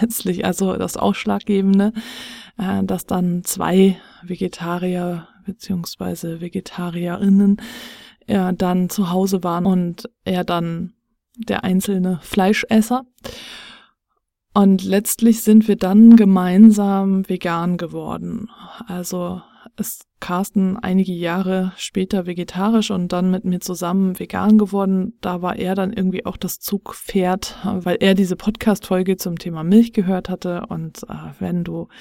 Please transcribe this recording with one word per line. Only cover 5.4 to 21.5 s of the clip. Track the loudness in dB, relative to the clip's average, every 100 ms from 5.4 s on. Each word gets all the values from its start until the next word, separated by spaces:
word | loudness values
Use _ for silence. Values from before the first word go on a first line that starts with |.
beziehungsweise | -14 -14 -8 -6 -6 -8 -8 -8 -8 -10
Vegetarierinnen, | -8 -10 -10 -10 -8 -6 -6 0 4 6 6 2 -2 -16 -18 -20 -20 _ -2
äh, | 0 0
dann | 0 0 0 -2
zu | -2 0
Hause | 0 0 0
waren | -2 0 2
und | 2 0 -6 -14 -10
er | -4 -2
dann | -2 -2 -2 -6 -8 -12 _ _ _ -12
der | -6 -4
einzelne | 0 0 0 -2 -2 -4
Fleischesser. | -2 0 2 0 2 2 2 -2 -6 _ -18 -18 -18 -20 -20 -20 _ _ _ _ _ _ _
Und | 2 4 4
letztlich | 2 -2 -2 2 2 4
sind | 6 6 6
wir | 0
dann | 4 8 10 10
gemeinsam | 8 4 4 8 8 8 2 0 0 -2 -2
vegan | -4 -4 -2 -2 -4
geworden. | -6 -8 -8 -8 -8 -10 -12 -16 -20 -20 -12
Also | -10 -8 -6 -6 -8 -14 _ -20 -10
ist | -10 -10 _ _
Carsten | -6 -4 -2 0 0 -2
einige | 0 0 0
Jahre | -2 -4 -2 -2